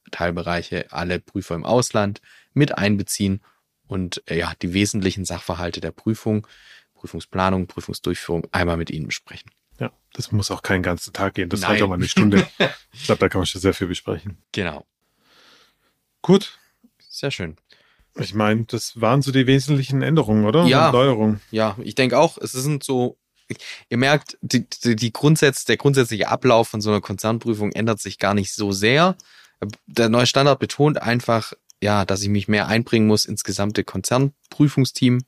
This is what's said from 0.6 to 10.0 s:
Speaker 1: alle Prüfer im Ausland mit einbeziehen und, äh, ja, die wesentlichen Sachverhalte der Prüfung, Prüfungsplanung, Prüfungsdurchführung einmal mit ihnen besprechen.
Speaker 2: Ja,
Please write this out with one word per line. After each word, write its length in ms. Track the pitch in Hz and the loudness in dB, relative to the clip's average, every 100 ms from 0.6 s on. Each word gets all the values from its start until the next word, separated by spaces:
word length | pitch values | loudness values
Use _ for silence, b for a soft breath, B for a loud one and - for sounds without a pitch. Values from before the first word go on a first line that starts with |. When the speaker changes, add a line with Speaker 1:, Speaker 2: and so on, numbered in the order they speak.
| 85 90 - | -6 -8 -8
Speaker 1:
alle 280 | 76 90 90 | -8 -6 -6
Prüfer 340 | - 101 - 85 | -6 -10 -8 -8
im 100 | - | 0
Ausland 540 | 120 120 113 101 104 b b b | 0 0 0 -2 -4 b b b
mit 240 | - 143 - | 0 0 0
einbeziehen 640 | 101 101 95 - 101 98 _ _ _ _ - | 0 0 -2 -2 -2 -2 _ _ _ _ -10
und, 360 | 95 90 - - | -8 -6 -8 -6
äh, 120 | 82 | -6
ja, 140 | 85 82 | -6 -6
die 120 | 92 | -4
wesentlichen 520 | 92 101 110 92 92 90 | 0 0 0 -2 -4 -8
Sachverhalte 560 | 87 - 87 87 87 | -8 -8 -6 -6 -8
der 100 | 85 | -10
Prüfung, 560 | - - 110 113 107 104 b b b b _ | -6 -4 -4 -2 -4 -4 b b b b _
Prüfungsplanung, 720 | - 85 - 95 92 95 90 | -14 -14 -8 -2 0 0 -2
Prüfungsdurchführung 800 | - - 95 - 87 - 85 - | -8 -10 -8 -6 -6 -4 -6 -4
einmal 240 | 90 87 85 | -2 -2 -2
mit 120 | 82 | -4
ihnen 180 | 78 73 | -8 -8
besprechen. 440 | - - - - _ _ - | -10 -12 -20 -20 _ _ -10
Speaker 2:
Ja, 140 | 120 _ | -10 _